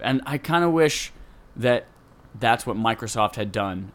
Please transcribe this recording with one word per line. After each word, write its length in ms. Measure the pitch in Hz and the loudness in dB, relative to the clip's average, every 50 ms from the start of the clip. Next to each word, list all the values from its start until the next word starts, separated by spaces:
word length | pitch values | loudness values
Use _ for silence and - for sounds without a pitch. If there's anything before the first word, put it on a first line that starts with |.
And 200 | - 120 131 131 - | -2 0 0 0 -2
I 100 | 135 143 | -2 -6
kinda 320 | 139 - - 165 170 170 170 | -4 -2 0 2 2 4 4
wish 440 | 160 165 156 147 - - - - - - - - - - - - - | 4 4 4 4 2 0 -8 -10 -12 -16 -20 -20 -20 -20 -20 -18 -8
that 320 | 107 117 123 123 - - - - - _ - - - - - - 107 | -2 2 2 2 2 0 -6 -20 -20 _ -20 -20 -20 -20 -18 -8 -2
that's 280 | 120 113 120 117 - | 2 2 2 2 0
what 100 | 120 95 | -4 -4
Microsoft 600 | 110 110 113 113 - 120 104 - 113 107 101 - | -2 0 0 0 -2 -4 -6 -2 0 0 0 0
had 140 | 110 104 101 | -4 -6 -4
done, 420 | 92 107 98 98 90 92 98 95 | -4 -4 -4 -4 -4 -8 -10 -12